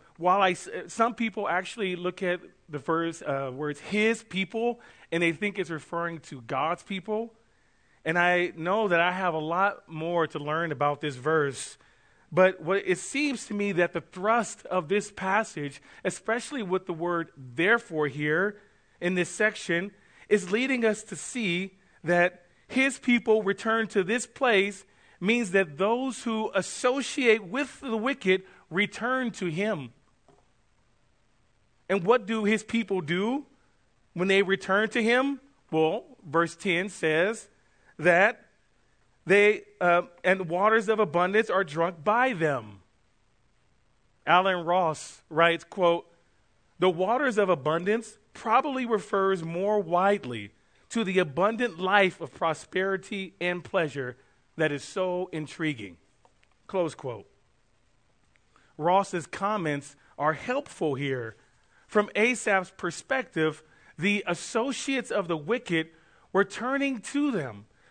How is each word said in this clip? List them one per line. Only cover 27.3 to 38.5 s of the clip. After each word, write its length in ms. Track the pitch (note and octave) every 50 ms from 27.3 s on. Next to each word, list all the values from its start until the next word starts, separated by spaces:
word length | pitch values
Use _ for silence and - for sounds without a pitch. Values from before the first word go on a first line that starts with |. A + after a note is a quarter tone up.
| A3 A3+ G3+
with 360 | E3+ F#3 C4 D4 B3+ - -
the 160 | - C4+ A3
wicked 460 | A3 G#3 C4 C#4 - - F#3 F#3 F#3+ F#3 - - - _ -
return 600 | D#3 F3+ G#3 G3+ - - G#3 A#3+ B3+ C4 B3+ A#3
to 160 | - - F#3+
him. 480 | F3 D#3 E3 G3+ G#3+ G#3 D#3 C3 A#2 - _ _ _ _ _ _ _ _ _ _ _ _ _ _ _ _ _ _ _ _ _ _ _ _ _ _ _ _ _ _ _ _ _ _ _ _ _ _ -
And 160 | F#3 G3 E3
what 220 | F#3+ A#3+ B3 G3+
do 180 | F#3 A3+ A3 G#3+
his 200 | G3+ A3 G#3 G#3+
people 360 | - - A3+ A3+ - G3 F#3
do 460 | D#3+ C#3 E3+ F3+ G3+ A3+ B3+ D4 C#4+ - _ _ _ _ _ _ _ _ _ _ _ _ -
when 160 | E3+ F3+ G3
they 140 | F#3+ G3 G3+
return 480 | F3+ G3 F#3+ - - F#3+ G3+ G#3+ A3
to 120 | - A#3+ A3
him? 380 | A3+ A#3 B3+ C4+ C#4 C#4 C4 - _ _ _ _ _
Well, 480 | - D#3+ D#3+ D#3 F3 A3+ - - - - -
verse 340 | E3 C3+ E3 E3+ E3 -
ten 320 | - - G3+ E3+ E3+ F#3 G#3
says 600 | F3+ - - D#3+ D#3 D#3+ F3 G3+ A3+ A3 - - _ _ _ _ _ _ _ _ _ -
that 440 | D3+ F3 E3+ F3 F#3+ A3 B3 - _ _